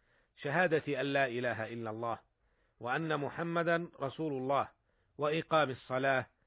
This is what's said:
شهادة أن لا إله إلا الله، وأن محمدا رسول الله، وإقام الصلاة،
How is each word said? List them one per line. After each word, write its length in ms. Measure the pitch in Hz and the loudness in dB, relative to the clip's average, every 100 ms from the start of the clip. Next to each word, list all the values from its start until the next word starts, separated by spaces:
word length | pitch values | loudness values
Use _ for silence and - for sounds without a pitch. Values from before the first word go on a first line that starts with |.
| _ _ _ - | _ _ _ -10
شهادة 600 | 143 156 180 151 143 127 | -2 2 4 2 0 -2
أن 40 | 139 | 0
لا 220 | 139 135 | 2 2
إله 460 | 120 123 110 110 | 0 -2 -2 -4
إلا 160 | 117 113 | -6 -6
الله، 300 | 110 117 113 - _ _ _ _ _ | -4 -4 -6 -10 _ _ _ _ _
وأن 400 | 117 135 160 151 | -4 -2 0 -2
محمدا 680 | 139 147 170 170 170 170 170 - | -2 -4 -2 0 2 2 0 -6
رسول 320 | 135 - 160 | -6 -4 -4
الله، 340 | 135 131 139 110 - _ _ _ - | -2 0 0 0 -6 _ _ _ -4
وإقام 520 | 147 160 - 160 139 | -2 0 2 4 4
الصلاة، 560 | 127 - 127 135 131 117 _ | 0 -4 0 2 2 -2 _